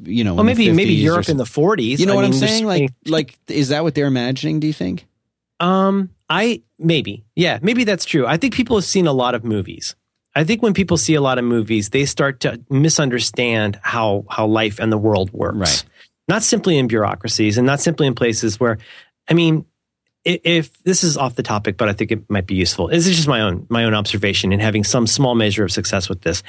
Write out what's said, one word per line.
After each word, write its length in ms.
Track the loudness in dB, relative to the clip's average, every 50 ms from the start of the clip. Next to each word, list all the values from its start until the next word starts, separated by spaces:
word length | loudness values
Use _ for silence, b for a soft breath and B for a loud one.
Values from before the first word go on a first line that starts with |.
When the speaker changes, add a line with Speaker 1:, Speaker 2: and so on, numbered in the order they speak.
| -10 -4
Speaker 1:
you 140 | -2 -2 0
know, 100 | 0 2
Speaker 2:
Well, 60 | 2
Speaker 1:
in 60 | 2 4
the 160 | 4 4 4
Speaker 2:
maybe, 80 | 4
maybe 180 | 4 4 4 2
Speaker 1:
fifties 120 | 2 2 2
or 80 | 2
Speaker 2:
Europe 160 | 2 2 0 0
in 80 | -2
the 100 | -2 -4
forties. 540 | -4 -2 0 2 2 2 0 0 -2 0 0
Speaker 1:
You 60 | 2
know 80 | 2 2
Speaker 2:
I 20 |
Speaker 1:
what 80 | 2 2
I'm 80 | 2
Speaker 2:
mean, 80 | 2 2
there's 100 | 2 0
Speaker 1:
saying? 120 | 0 0 0
Speaker 2:
so 40 | 0
Speaker 1:
Like, 120 | 0 0
Speaker 2:
many 120 | 0 -2 -4 _ -6
Speaker 1:
like, 320 | -2 -2 -2 -2 -4 -10 _ _
is 220 | -6 -2 -2 0 0
that 160 | 0 0 -2
what 100 | -2 0
they're 140 | 0 0 0
imagining? 500 | 0 0 -2 -4 -4 -4 -4 -4 -2 -2
Do 80 | -2
you 60 | -2
think? 340 | -4 -4 -6 -6 -6 -8 -10 _ _ _ _ _ _ _ _ _ _ -2
Speaker 2:
Um, 500 | 0 0 2 2 2 2 0 -2 -4 -6 -10 _ _ -2
I, 340 | 0 0 0 0 -2 -4 -8 _ _
maybe, 480 | -2 0 2 2 2 0 -4 -8 -12 -16 _ _
yeah, 240 | 0 0 0 0 0
maybe 220 | 0 0 0 0 0
that's 200 | 0 -2 -2 -2
true. 220 | -2 0 0 2
I 100 | 2 0
think 160 | 0 0 -2 0
people 220 | -2 0 0 0
have 80 | 0 0
seen 220 | 0 0 2 2
a 60 | 2
lot 240 | 2 2 0 0 -2
of 80 | -2 -2
movies. 500 | -2 -2 -2 -4 -6 -10 -12 -12 -12 -12 _ _ _ _ _ _ _ -2
I 80 | 0
think 180 | 0 2 2 2
when 140 | 2 2 2
people 220 | 0 0 0 0
see 180 | 0 2 2 2
a 60 | 2
lot 180 | 2 2 0 0
of 60 | 0
movies, 460 | 0 0 0 0 0 0 -2 0 0
they 140 | -2 -2 -2
start 360 | -2 -2 -2 -2 -2 -2 -2
to 200 | -4 -4 -4 -6 -6 -2
misunderstand 1080 | 0 2 2 2 2 2 0 0 -2 -2 -4 -4 -2 -2 0 0 0 0 0 0 -2 -4
how, 440 | -6 -4 -2 -2 0 0 0 -2 -4 -6
how 180 | -4 -2 0
life 340 | 2 2 2 0 0 -2 -2
and 100 | -2 -2
the 80 | 0 2
world 320 | 2 2 2 2 0 -2
works. 240 | -4 -4 -4 -4 -2
Speaker 1:
Right. 280 | -2 -2 -2 -2 -2 -4 b b b b b _ _ _
Speaker 2:
Not 160 | -2 -2 0
simply 360 | 2 2 0 2 2 2 2 2
in 100 | 2 0
bureaucracies 720 | 0 0 0 0 -2 -6 -6 -6 -2 0 0 2 2 2
and 60 | 2
not 140 | 2 2 2
simply 300 | 0 -2 0 0 0 0
in 80 | 0
places 420 | 0 0 0 0 0 -2 -4 -2 0
where, 200 | 0 0 0 B B B B B B B B _ _ 0
I 60 | 2
mean, 300 | 4 4 2 2 0 -2 -8 _ _ _ _ _ _ _ _ _ _ -4
i-, 140 | -2 -2 0
if 400 | 0 0 0 0 0 -4 -10 _
this 220 | _ 0 0 2 0
is 120 | 0 0
off 200 | 0 -2 -2 -2
the 60 | -4 -4
topic, 320 | -2 -4 -2 -2 -4 -2
but 120 | -2 -2 -2
I 40 |
think 180 | 0 -2 -2 -2
it 180 | -2 -4 -4 -4
might 180 | -4 -4 -2
be 80 | -2 0
useful. 320 | 0 0 0 0 -2 -2 0
This 180 | 2 2 2
is 80 | 2 2
just 120 | 2 2 2
my 120 | 2 2
own, 240 | 0 0 -2 -4 -4 -4
my 160 | -2 0 2
own 100 | 2 0
observation 580 | 0 0 -2 -4 -2 -2 0 0 0 0 0
in 60 | 0 2
having 240 | 0 0 0 0
some 240 | 0 0 0 2 2
small 280 | 0 2 2 2 2 2
measure 280 | 2 2 2 0 0 -2
of 60 | -2
success 380 | -2 -4 -4 -2 -2 -4 -2 -4
with 140 | -6 -6
this 200 | -4 -4 -4 -4 B